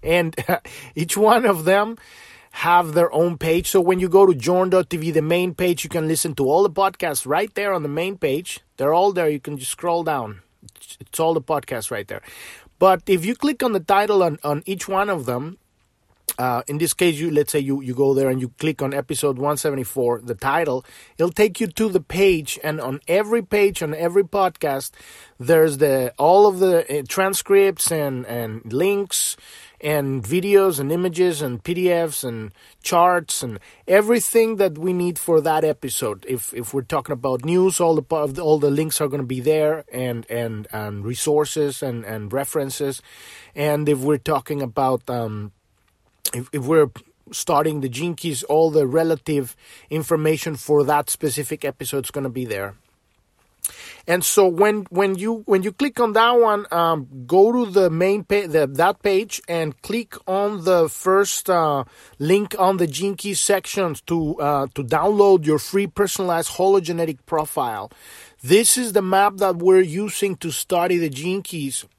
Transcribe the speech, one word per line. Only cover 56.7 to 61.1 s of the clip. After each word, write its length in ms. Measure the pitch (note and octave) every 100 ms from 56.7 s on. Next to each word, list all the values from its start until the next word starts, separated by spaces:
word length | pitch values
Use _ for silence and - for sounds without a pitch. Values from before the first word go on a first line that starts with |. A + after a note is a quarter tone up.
um, 540 | E3+ E3 D#3+ C3 C3+ B2
go 240 | F3+ G#3
to 180 | B3 A3+
the 200 | F#3 F3+
main 340 | D#3+ F#3 G#3
pa-, 240 | F3 G3+ F#3
the, 200 | D#3 C#3
that 360 | C#3 F3+ G#3+
page 380 | G3+ F#3+ A3 - -
and 320 | E3+ D#3+ -
click 320 | - A3 A3+ - -
on 360 | F#3+ G3+ G#3
the 260 | E3 F3+ D#3+
first, 600 | - F3+